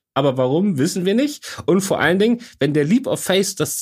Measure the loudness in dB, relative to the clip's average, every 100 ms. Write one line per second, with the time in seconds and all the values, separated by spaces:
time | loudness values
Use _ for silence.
0 | _ 0 0 2 0 0 0 0 -2 -2
1 | -2 0 -2 -4 -14 -6 0 2 2 0
2 | 2 2 2 0 -4 -4 0 0 2 2
3 | 0 -4 0 0 0 -4 -6 -6